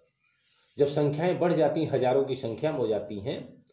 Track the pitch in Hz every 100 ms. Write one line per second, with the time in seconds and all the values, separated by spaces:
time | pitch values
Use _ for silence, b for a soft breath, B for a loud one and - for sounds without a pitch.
0 | _ _ _ _ _ _ _ - 143 151
1 | 147 147 180 165 170 156 147 160 147 131
2 | 127 139 131 127 117 107 156 139 110 104
3 | - 104 120 - - - _